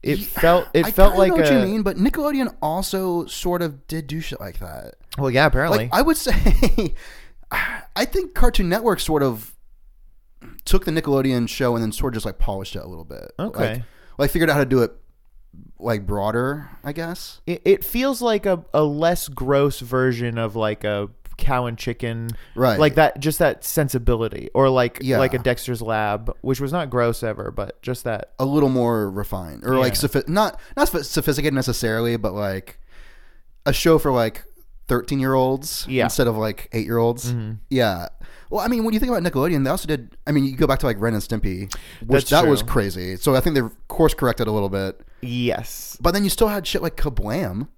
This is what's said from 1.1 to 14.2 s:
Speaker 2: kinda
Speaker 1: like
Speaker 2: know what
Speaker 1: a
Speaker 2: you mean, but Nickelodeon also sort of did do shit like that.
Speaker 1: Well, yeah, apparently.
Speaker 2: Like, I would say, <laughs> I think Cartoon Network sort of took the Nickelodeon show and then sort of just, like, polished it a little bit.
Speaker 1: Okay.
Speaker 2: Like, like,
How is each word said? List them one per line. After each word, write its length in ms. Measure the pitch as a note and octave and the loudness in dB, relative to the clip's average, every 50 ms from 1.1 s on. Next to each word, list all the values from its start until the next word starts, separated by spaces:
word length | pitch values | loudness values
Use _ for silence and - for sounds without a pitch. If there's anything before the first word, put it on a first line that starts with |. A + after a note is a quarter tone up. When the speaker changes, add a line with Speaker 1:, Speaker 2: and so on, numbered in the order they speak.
| - | 8
Speaker 2:
kinda 60 | F#3 | 6
Speaker 1:
like 100 | G3 F#3+ | 4 4
Speaker 2:
know 60 | F4+ E4 D#3+ | 4 4 4
what 80 | D3+ | 6
Speaker 1:
a 80 | C#3 B2+ | 6 4
Speaker 2:
you 60 | - | 4
mean, 160 | F#3 G#3 A3 | 2 0 0
but 160 | G#3 G3+ F3+ - | 0 -2 0 2
Nickelodeon 580 | F#3+ C4+ - - D4 D4 D4 C4+ C4 A3 - - | 0 0 2 0 -2 0 0 0 -2 -2 -4 -4
also 640 | - D3+ D#3+ F#3 F#3+ - - F#3+ F#3+ F#3 F3 F3 D#3 | -4 -2 -2 -2 -4 -4 -4 -4 -2 -2 -2 -2 -4
sort 360 | - - - - F3+ F3 F3 F3 | -6 -10 -6 -4 -2 -2 0 -2
of 240 | D#3+ C#3+ C3+ - - | -4 -6 -10 -12 -8
did 180 | D3+ D#3+ D#3 C3+ | -8 -8 -6 -6
do 120 | D3 E3 | -8 -8
shit 180 | D#3+ - B2+ - | -6 -8 -10 -10
like 200 | - G2 F2+ - | -12 -10 -10 -10
that. 360 | - F2 D2+ B1 - - - _ - - - - | -10 -8 -12 -14 -14 -16 -18 _ -18 -14 -6 -2
Speaker 1:
Well, 140 | C#3 C3+ | -2 2
yeah, 140 | A#2+ C3 D3 D3+ | 4 6 4 6
apparently. 380 | - B2+ C#3+ E3+ D3 - A2+ | 6 4 2 2 2 0 0
Speaker 2:
Like, 80 | B2 - | 0 2
I 80 | - C#4 | 2 4
would 140 | E4 D#4+ - | 4 2 0
say, 760 | - - - - - G#3+ - - - - - - G#3 E3 - - - - - - | 2 2 2 4 6 6 6 8 8 6 6 4 4 0 -2 -6 -10 -16 -20 -20
<laughs> 300 | - - - - - - | -20 -20 -20 -20 -14 -6
I 540 | - - - - - - - - - - A#3 | -4 -4 -4 -4 -6 -10 -14 -12 -4 -4 -4
think 300 | C#4 - G4 F#4 - - | -2 -2 -4 -4 -4 4
Cartoon 340 | - - - - - G3 E3+ | 6 6 6 8 4 2 2
Network 300 | E3+ G#3+ A3+ A#3 F#3+ - | 0 0 2 0 0 0
sort 240 | - - D#3 D3 C#3 | 0 0 0 2 2
of 320 | C3+ A#2 G#2+ A2 - - - - - - - - - - - - - - - _ _ - - - - - - - | 0 -2 -4 -10 -16 -20 -20 -20 -20 -20 -20 -20 -20 -20 -20 -20 -20 -20 -20 _ _ -20 -20 -20 -20 -20 -14 -2
took 200 | - - - - | 4 4 4 4
the 60 | - | 2
Nickelodeon 580 | D#3 D#3+ D#3 D3+ C#3 C3+ C3+ C3+ B2+ A#2+ A#2+ A2+ | -2 -2 0 0 0 2 2 2 0 0 -2 -2
show 240 | - - C3+ B2 A#2+ | -2 -2 0 0 0
and 60 | A#2 A2+ | 0 -2
then 80 | A2 | -4
sort 220 | G#2+ - - C3+ B2 | -4 -4 -4 -4 -4
of 20 | A2+ | -4
just, 80 | G#2 A2 | -8 -8
like, 100 | F#2+ - | 0 0
polished 380 | - - G2+ G2 G2 - - | 0 0 0 -6 -8 -10 -12
it 80 | G2 - | -12 -12
a 40 | F2 | -12
little 180 | F2+ D#2+ E2 | -14 -16 -14
bit. 260 | G#2+ - G#1+ G1+ - - - | -14 -14 -16 -16 -16 -10 -8
Speaker 1:
Okay. 340 | E3+ A3+ A3+ - - A2+ A2 | -8 -8 -4 -2 -2 -2 -2
Speaker 2:
Like, 100 | B2 A#2 - _ - - - - | -6 -10 -12 _ -20 -20 -20 -4
like, 120 | - | -2